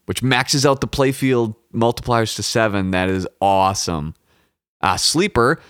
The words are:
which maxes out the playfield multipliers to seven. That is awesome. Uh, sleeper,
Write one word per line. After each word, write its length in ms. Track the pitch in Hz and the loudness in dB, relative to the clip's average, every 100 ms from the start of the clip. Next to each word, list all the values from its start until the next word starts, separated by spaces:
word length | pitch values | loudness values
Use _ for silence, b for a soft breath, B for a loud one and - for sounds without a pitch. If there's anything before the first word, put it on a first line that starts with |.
| - | -10
which 160 | 90 | -4
maxes 440 | 127 123 135 147 139 | 0 0 0 0 2
out 140 | 135 | 0
the 80 | 127 | -2
playfield 680 | - 135 135 131 123 113 - _ | 0 0 0 0 0 0 -6 _
multipliers 640 | 113 117 - - 117 110 - | -2 0 0 -2 0 0 -4
to 60 | |
seven. 480 | - 120 110 101 95 | -2 0 0 0 0
That 180 | 92 92 | 0 0
is 200 | 95 92 - | -2 -4 -2
awesome. 720 | 98 98 95 98 - 82 78 - _ _ _ _ _ _ | 2 4 2 0 -4 -4 -6 -10 _ _ _ _ _ _
Uh, 160 | 95 90 | -2 0
sleeper, 640 | - 156 202 123 120 165 | 0 0 0 2 2 0